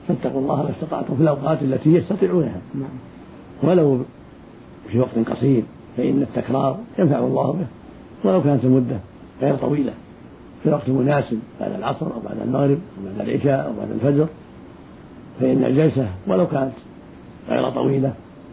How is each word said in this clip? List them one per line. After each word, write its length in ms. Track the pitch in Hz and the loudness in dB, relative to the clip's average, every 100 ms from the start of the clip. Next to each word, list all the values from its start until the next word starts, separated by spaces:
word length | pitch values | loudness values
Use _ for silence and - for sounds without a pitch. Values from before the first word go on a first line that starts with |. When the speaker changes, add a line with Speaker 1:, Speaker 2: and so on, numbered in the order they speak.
| - | -4
Speaker 1:
فاتقوا 320 | 165 127 135 | -4 -2 -2
الله 220 | 139 139 | -2 0
ما 80 | 147 | -2
استطعتم 460 | - 151 135 - 131 | -4 -6 -6 -4 2
في 60 | |
الأوقات 400 | 160 139 147 156 | 2 2 0 -2
التي 320 | 135 131 156 | 0 0 4
يستطيعونها، 640 | 170 - 196 185 180 131 90 - | 4 4 0 2 2 0 -4 -10
Speaker 2:
نعم. 140 | 131 131 127 - - - - - - 156 | -10 -10 -12 -16 -20 -20 -20 -20 -2 2
Speaker 1:
ولو 280 | 185 147 127 131 - - - - - - - - | 4 4 2 -2 -10 -20 -20 -20 -20 -20 -20 -4
في 100 | 113 | 0
وقت 200 | 127 117 113 | 0 0 -2
قصير، 360 | 113 135 123 - - - - | 0 2 2 0 -10 -12 -4
فإن 260 | 135 139 | 0 0
التكرار 560 | 139 127 117 131 139 180 233 - | 0 -4 -2 0 0 -4 -8 0
ينفع 200 | 170 135 | 2 2
الله 340 | 123 131 135 | 0 0 0
به 140 | 160 147 - - - - - 202 | -2 -6 -10 -20 -20 -20 -4 2
ولو 120 | 185 | 2
كانت 220 | 143 139 | 4 2
المدة 340 | 127 131 120 117 - - - - | 4 4 2 -4 -8 -20 -20 -4
غير 120 | 139 | -2
طويلة، 380 | 139 123 147 123 - - - - - - - | 0 0 0 -2 -6 -16 -20 -20 -20 -20 -4
في 80 | 151 | 0
وقت 200 | 147 127 | 0 0
مناسب 480 | 131 127 143 127 110 - - | 0 2 2 0 -6 -8 -8
بعد 120 | 101 | -6
العصر 340 | 98 110 - 156 | -4 -4 -4 -6
أو 140 | 117 | -8
بعد 120 | 101 110 107 | -8 -6 -2
المغرب 320 | 135 143 147 | 0 2 2
أو 380 | - - 98 104 | -2 -12 -10 -6
بعد 100 | 107 | -4
العشاء 380 | - 143 135 143 | 0 2 0 -2
أو 60 | 104 | -6
بعد 120 | 107 | -6
الفجر، 360 | 110 143 143 160 - - - - - - - - - - - | 0 2 2 0 -4 -20 -20 -20 -20 -20 -20 -20 -20 -20 -2
فإن 240 | 131 131 | 0 2
الجلسة 440 | 123 131 156 131 110 92 - | 2 4 2 2 -2 -4 -2
ولو 200 | 185 175 | 0 2
كانت 260 | 143 135 - - - - - - - - | 0 -4 -6 -18 -20 -20 -20 -20 -18 -4
غير 220 | 120 127 | -2 0
طويلة 420 | 120 131 135 131 - - - - | 0 0 2 0 -4 -14 -20 -20